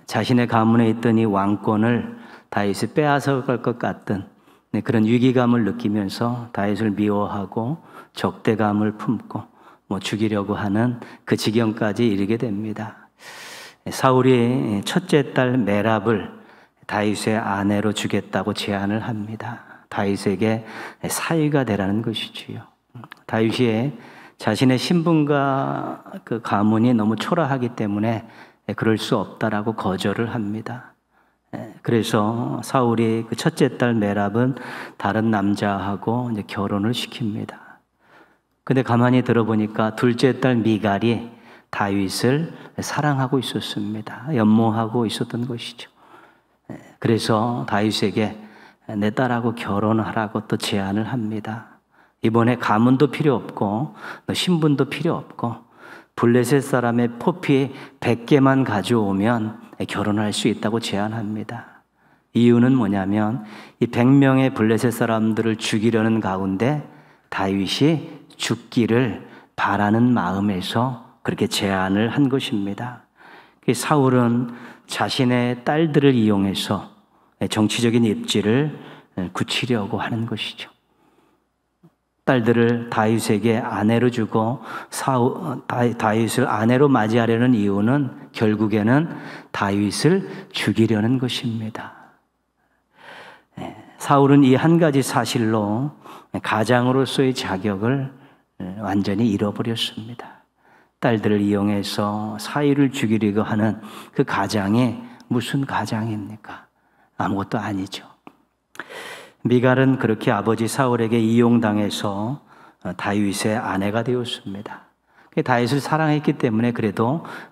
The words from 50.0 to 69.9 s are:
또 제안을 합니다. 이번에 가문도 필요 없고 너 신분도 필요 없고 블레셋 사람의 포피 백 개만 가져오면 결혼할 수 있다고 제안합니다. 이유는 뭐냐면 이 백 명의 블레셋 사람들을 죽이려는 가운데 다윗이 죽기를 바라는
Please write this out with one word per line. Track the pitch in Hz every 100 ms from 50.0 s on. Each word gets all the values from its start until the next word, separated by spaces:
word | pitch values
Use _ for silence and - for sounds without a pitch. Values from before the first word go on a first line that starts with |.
| 98 104 107 107 -
또 | 107
제안을 | - 104 95 101
합니다. | 110 123 107 107 107 110 - - _ _ _ _
이번에 | 113 113 117 120
가문도 | - 104 120 131 147
필요 | - 151
없고 | 117 - - 104 107 156 - - - -
너 |
신분도 | 95 - 175 156 139 139
필요 | - 165
없고 | - - - 120 117 - _ - - - -
블레셋 | 120 120 120 143
사람의 | 127 131 120 117 120 -
포피 | - 170 - 135 135 - - -
백 | - 117 117
개만 | 147 135 135
가져오면 | 127 104 90 120 101 98 107 120 107 - - - 98
결혼할 | - 104 104 107
수 | 98 127
있다고 | 104 113 113
제안합니다. | 113 98 104 113 104 110 104 117 - - _ _ _ _ _
이유는 | 117 120 120 123
뭐냐면 | 135 101 101 95 104 107 127 - - - -
이 | 117
백 | 120 123
명의 | 139 139 131 131
블레셋 | 127 110 113 123
사람들을 | 117 117 113 110 110 113 110
죽이려는 | - 113 110 113 110 113
가운데 | 98 92 95 95 117 147 147 - - _ -
다윗이 | - 95 98 92 - 143 160 - - - -
죽기를 | - 110 - - 110 117 127 - - - - -
바라는 | 104 101 104